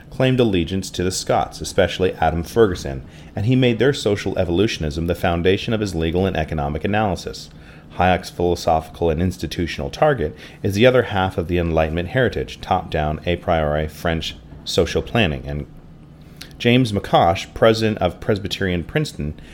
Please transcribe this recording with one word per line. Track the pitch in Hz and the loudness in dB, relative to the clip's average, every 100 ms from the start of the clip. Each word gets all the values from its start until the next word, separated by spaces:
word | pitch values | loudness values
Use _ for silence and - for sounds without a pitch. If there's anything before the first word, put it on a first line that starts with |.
| - | -10
claimed | - 131 127 | 0 2 4
allegiance | 120 95 80 95 95 | 4 2 0 -2 -4
to | - | -4
the | 90 | -2
Scots, | - - 120 69 - | -2 0 0 -2 -6
especially | 80 - 90 - 92 - | -4 0 0 2 -2 2
Adam | 80 80 | 0 0
Ferguson, | 82 117 110 90 76 65 67 - - | 0 4 4 2 -6 -10 -12 -18 -12
and | - 104 | -4 2
he | 131 | 4
made | 127 113 | 4 4
their | 123 | 2
social | 139 107 101 98 - | 2 0 -2 -2 -2
evolutionism | 87 87 110 - 78 78 85 | 0 2 2 0 -4 -2 -2
the | 87 | -2
foundation | 95 85 85 98 - | 0 2 2 2 0
of | 110 | -4
his | 107 82 | -2 -2
legal | 82 82 | 0 0
and | 95 82 | 0 0
economic | 78 78 71 76 | -2 -2 -4 -4
analysis. | - 104 107 87 - - - - - - - - | -2 0 0 -2 -6 -12 -14 -20 -20 -20 -10 0
Hayek's | 90 90 - | 2 2 -2
philosophical | - 87 87 - 80 80 - 85 | -2 0 0 2 0 0 -4 -2
and | 78 | 0
institutional | 92 90 80 - 85 - 69 | -2 -2 -6 -4 -4 -4 -8
target | - 151 135 76 - - - | 0 0 2 -2 -6 -18 -8
is | 107 | -4
the | 98 123 | 4 6
other | 127 | 6
half | - 101 92 92 | 2 0 0 -2
of | 80 | -2
the | 87 | 0
Enlightenment | 85 80 80 82 87 | 2 2 2 0 -2
heritage, | 127 120 - 65 - | 0 0 0 -6 -8
top-down, | - 92 82 80 76 78 - | -2 -2 0 -2 -2 -2 -2
a | 87 | -2
priori | - 82 76 76 78 | 0 0 2 0 -2
French | - 85 82 80 - - - | -4 -2 -2 -4 -10 -16 -16
social | - - - - | -4 0 0 0
planning, | - 120 98 69 | -2 0 0 0
and | 64 73 71 - - - - - - - - - | -6 -8 -8 -14 -20 -20 -20 -20 -20 -18 -18 -2
James | 120 123 123 | 2 4 4
McCosh, | 101 - 156 95 85 - | 0 2 4 4 2 -2
president | - 117 110 110 107 | 2 4 4 2 0
of | 90 - | -2 -2
Presbyterian | - 104 98 - 98 90 | -2 -2 -2 -4 -2 -2
Princeton | 80 151 151 - 76 76 - | -2 -4 -4 -6 -8 -8 -14